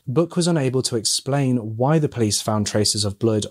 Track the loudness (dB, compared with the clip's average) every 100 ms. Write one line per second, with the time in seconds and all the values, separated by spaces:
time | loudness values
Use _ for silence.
0 | -4 -2 0 0 0 2 0 0 -2 -2
1 | -2 -4 -2 0 2 0 -2 0 2 2
2 | 2 0 0 0 0 0 0 0 0 0
3 | -2 0 0 0 0